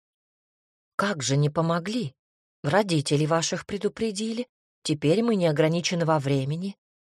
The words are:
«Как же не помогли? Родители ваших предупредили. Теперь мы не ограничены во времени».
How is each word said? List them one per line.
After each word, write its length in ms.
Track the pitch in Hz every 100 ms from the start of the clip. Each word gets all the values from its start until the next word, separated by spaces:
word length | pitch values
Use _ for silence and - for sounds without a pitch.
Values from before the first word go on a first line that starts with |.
| _ _ _ _ _ _ _ _ _ -
«Как 260 | 202 170
же 140 | 123 139
не 120 | 147
помогли? 640 | 151 165 170 175 240 170 - _ _ _ _
Родители 600 | 139 180 208 160 139 143 151
ваших 400 | 165 156 175 -
предупредили. 800 | 202 202 - 220 196 220 226 240 _ _ _
Теперь 400 | - 151 143 185
мы 120 | 233 208
не 120 | 170
ограничены 580 | 151 160 175 160 170 160
во 140 | 156
времени». 560 | 135 139 135 160 196 - _ _